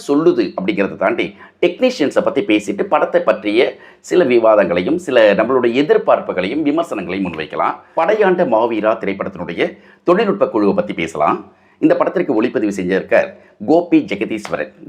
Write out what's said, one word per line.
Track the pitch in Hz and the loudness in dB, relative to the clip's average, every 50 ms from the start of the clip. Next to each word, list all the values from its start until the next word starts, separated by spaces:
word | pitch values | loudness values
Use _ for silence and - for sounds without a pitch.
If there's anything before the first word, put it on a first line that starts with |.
| - - | -4 -2
சொல்லுது | 143 143 160 175 151 120 104 87 - - | 0 2 4 2 2 2 0 -2 -4 -6
அப்படிங்கிறத | 92 104 104 95 98 92 80 | -6 -4 -2 -2 -2 -2 -2
தாண்டி | 78 90 101 117 - 101 - - - - - _ _ | -2 -2 -2 0 -2 -4 -6 -8 -14 -20 -20 _ _
டெக்னீஷியன்ஸை | - - - - 247 254 - - 151 127 - 107 90 | -2 -2 0 0 0 0 0 0 -2 -2 0 0 0
பத்தி | - - 139 | 0 0 -2
பேசிட்டு, | 107 104 107 107 104 104 104 101 - | 0 2 0 0 0 -2 -4 -6 -2
படத்தை | - 156 151 180 175 - 170 | -2 0 0 0 0 0 0
பற்றிய | - - 104 - 104 107 104 117 139 - - - - - - _ | 2 2 0 0 -2 0 2 2 2 0 -2 -6 -14 -20 -20 _
சில | - - - 180 175 | -8 -2 2 2 4
விவாதங்களையும், | 127 123 117 110 110 110 104 98 87 87 87 92 - - | 4 4 4 4 6 4 4 4 2 0 -2 -2 -2 -2
சில | 180 180 - 127 120 110 104 98 | -4 -4 0 2 4 6 6 4
நம்மளுடைய | 98 110 117 131 127 120 120 | 2 2 0 0 0 0 2
எதிர்பார்ப்புகளையும், | 117 131 147 156 220 214 - 151 127 104 - - 95 87 90 98 131 151 | 2 0 2 2 2 2 2 2 0 0 0 -4 -4 -4 -4 -4 -4 -2
விமர்சனங்களையும் | 156 143 139 165 170 - 123 107 92 85 92 98 95 90 | -2 -2 -2 -2 -4 -4 -6 -8 -8 -6 -6 -6 -6 -6
முன்வைக்கலாம். | 80 78 78 76 - 78 85 113 - - - _ _ | -6 -8 -10 -8 -4 -4 -4 -4 -4 -6 -12 _ _
படையாண்ட | - 165 175 214 214 208 185 180 180 175 | -2 0 0 2 2 2 2 2 2 0
மாவீரா | 135 117 110 117 117 117 107 101 107 101 - | 2 2 2 2 0 0 0 0 0 0 0
திரைப்படத்தினுடைய | - 95 98 101 104 - - 85 87 80 87 92 147 - - - - - - _ _ | -2 -6 -6 -6 -6 -8 -10 -10 -10 -8 -4 -4 -4 -4 -4 -8 -20 -20 -20 _ _
தொழில்நுட்ப | - 175 208 233 202 190 202 131 - | 0 2 2 2 0 0 0 0 0
குழுவை | - 110 104 98 95 | 0 2 2 2 2
பத்தி | 101 104 - 98 | 0 -2 -4 -4
பேசலாம். | 90 82 80 - 76 76 87 117 - - - _ _ _ _ _ - | -6 -6 -6 -4 -2 0 0 0 -2 -6 -12 _ _ _ _ _ 2
இந்த | 139 160 175 | 4 4 4
படத்திற்கு | 175 151 - - 185 175 151 123 107 113 | 4 2 0 -2 -2 -2 -2 0 0 0
ஒளிப்பதிவு | 123 - 131 110 104 98 98 | 0 -2 -2 -2 -2 -2 -4
செஞ்சிருக்கார் | 92 87 95 92 - - 117 101 - - - - - _ _ - 104 | -2 -2 -2 -2 0 2 2 0 0 0 -4 -16 -20 _ _ -6 -2
கோபி | 113 151 170 175 170 160 156 | 2 2 2 2 2 2 2
ஜெகதீஸ்வரன். | 135 98 104 98 110 101 110 107 98 - 82 73 76 - - - - | 2 0 -4 -6 -6 -6 -6 -8 -8 -6 -6 -6 -6 -8 -12 -14 -8